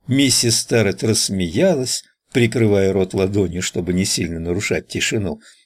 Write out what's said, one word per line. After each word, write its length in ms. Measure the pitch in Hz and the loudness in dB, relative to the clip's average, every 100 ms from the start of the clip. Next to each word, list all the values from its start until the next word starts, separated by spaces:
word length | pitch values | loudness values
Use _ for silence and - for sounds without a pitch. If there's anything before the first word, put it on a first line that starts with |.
| - | -2
Миссис 500 | 135 139 - 120 113 | 2 4 2 0 0
Старрет 460 | - 120 101 92 | 0 2 2 0
рассмеялась, 1000 | 110 104 - 95 87 95 190 151 123 - - _ _ | 0 0 -2 -2 -2 2 2 2 -2 -6 -10 _ _
прикрывая 640 | 131 117 120 110 101 95 | 0 2 2 2 4 4
рот 200 | 95 92 | 2 0
ладонью, 480 | 101 95 104 90 87 | 0 0 0 -2 -2
чтобы 320 | 92 - 87 | -6 -4 -2
не 120 | 90 95 | 0 0
сильно 340 | - 87 82 | -2 -4 -4
нарушать 480 | 82 90 - 78 - | -4 -4 -2 -4 -4
тишину. 540 | - - 117 98 73 - _ | -6 -2 -2 -4 -6 -14 _